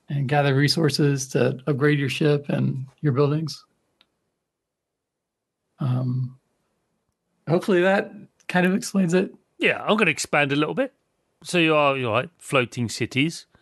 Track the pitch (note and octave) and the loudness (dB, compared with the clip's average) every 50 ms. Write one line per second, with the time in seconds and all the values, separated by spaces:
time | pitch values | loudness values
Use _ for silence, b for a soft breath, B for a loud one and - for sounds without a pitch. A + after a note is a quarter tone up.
0 | _ - C#3+ C#3+ C#3 A#2+ D3+ D3 C#3+ C#3+ C3 C3+ D3 C#3+ - E3+ E3 C#3+ C#3 - | _ -8 -6 -4 -2 0 0 2 2 2 2 2 2 2 2 0 0 0 0 2
1 | D3+ C#3+ C#3 C3+ C3 - - C#3 B2 B2+ - - - D#3 D3 B2 D3 D3 D3+ C#3+ | 0 0 0 -2 -4 -4 -2 0 0 0 0 -2 -4 -4 -2 0 2 2 2 2
2 | C#3+ B2 - - D#3 D3 D3 C#3+ C#3+ - - C3+ C3+ C3 C#3+ C3 C3 - _ _ | 0 -4 -2 0 2 2 2 0 -2 -4 -4 -2 -2 -2 -2 -4 -8 -12 _ _
3 | - D3 B2 C3+ D3 C#3 D3 D#3 D#3+ C#3+ - - - _ _ _ _ _ _ _ | -2 -2 0 2 0 0 0 -2 -4 -6 -10 -12 -18 _ _ _ _ _ _ _
4 | _ _ _ _ _ _ _ _ _ _ _ _ _ _ _ _ _ _ _ _ | _ _ _ _ _ _ _ _ _ _ _ _ _ _ _ _ _ _ _ _
5 | _ _ _ _ _ _ _ _ _ _ _ _ _ _ _ _ C#3+ B2+ B2+ B2+ | _ _ _ _ _ _ _ _ _ _ _ _ _ _ _ _ -4 -2 -2 -2
6 | B2+ B2+ B2+ B2+ B2+ B2 - - _ _ _ _ _ _ _ _ _ _ _ _ | -2 -2 -4 -4 -4 -6 -10 -16 _ _ _ _ _ _ _ _ _ _ _ _
7 | _ _ _ _ _ _ _ _ _ - D#3+ F3+ - - F#3+ F3 F3 F#3+ G3 G#3+ | _ _ _ _ _ _ _ _ _ -2 -2 0 0 2 2 2 4 4 2 2
8 | A3+ A3 - - - - _ _ _ - - F3+ F3 F#3 F#3+ A3+ - - - G3 | 0 -4 -10 -18 -20 -20 _ _ _ -2 0 2 2 2 0 -2 -4 -2 0 0
9 | F#3 E3 F3 F#3 G3 - - _ _ _ _ - E4 F#3+ B2 - A#2 D3+ G#3 G#3+ | 2 2 2 2 0 0 -6 _ _ _ _ -2 0 0 0 0 0 0 2 2
10 | A3 E3 C#3+ - - - - D3+ D3 C3+ C#3+ D3 D3+ D3+ D3+ G#3 C4+ - - _ | 2 0 0 -2 -4 -2 0 0 2 2 0 0 -2 -2 -2 -4 -4 -4 -6 _
11 | _ _ _ _ _ _ _ _ - - - F3 E3 D#3+ D#3 D3+ D3 C#3 C3+ C3+ | _ _ _ _ _ _ _ _ -12 -4 0 2 2 4 4 4 4 2 2 0
12 | B2+ A#2 G#2 A#2+ - E3+ - _ - - D3 C3+ B2 A#2+ - B2+ A#2+ G#2 - - | -2 0 0 -2 -2 -4 -10 _ -10 0 0 0 0 0 -2 -4 -4 -4 -4 -4
13 | B2 - - B2+ C#3+ E3 - - - _ b b | -6 -4 0 0 -2 0 -2 -8 -14 _ b b